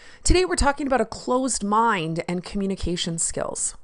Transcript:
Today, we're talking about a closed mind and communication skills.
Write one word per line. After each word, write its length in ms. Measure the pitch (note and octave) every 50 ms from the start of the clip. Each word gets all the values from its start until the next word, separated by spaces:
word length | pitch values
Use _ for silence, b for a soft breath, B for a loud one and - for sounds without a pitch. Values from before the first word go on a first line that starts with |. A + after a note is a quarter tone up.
| B B B B
Today, 220 | B - E4+ F4+ F#4
we're 100 | E4+ F4
talking 320 | - A#3 C#4+ C#4 - D4
about 140 | C4 C4 A#3+
a 40 | A3
closed 600 | - - - - A#3+ B3 B3+ C4 B3+ - - G3+
mind 580 | G3+ G#3 A3+ A#3 A#3 G#3 F#3 D#3 D#3+ D#3+ E3 D#3 -
and 160 | F3+ F3+ -
communication 760 | - - G#3 G3 G3 F#3+ - - E3+ F3 F3 - E3+ E3 E3
skills. 560 | - - - - - - - - - - - -